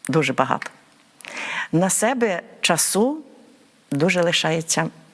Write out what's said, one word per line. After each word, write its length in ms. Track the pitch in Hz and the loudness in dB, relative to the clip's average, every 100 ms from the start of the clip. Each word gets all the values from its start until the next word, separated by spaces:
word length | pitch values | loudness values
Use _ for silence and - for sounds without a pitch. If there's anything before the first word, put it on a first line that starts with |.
| - | -2
Дуже 240 | 156 131 | 0 0
багато. 380 | 127 131 - - - _ _ _ _ - - - - - | 0 0 -2 -6 -18 _ _ _ _ -16 -12 -10 -8 -2
На 180 | 160 185 | 0 2
себе 520 | - 214 262 233 175 - - | 2 0 0 0 -2 -8 -4
часу 580 | - 165 - 185 247 311 - - - - _ _ - | 0 2 2 2 0 0 -10 -20 -20 -20 _ _ -4
дуже 320 | 143 170 175 | 0 2 2
лишається 680 | 170 165 160 165 160 - 165 - - | 2 2 0 -2 -2 -2 -2 -6 -10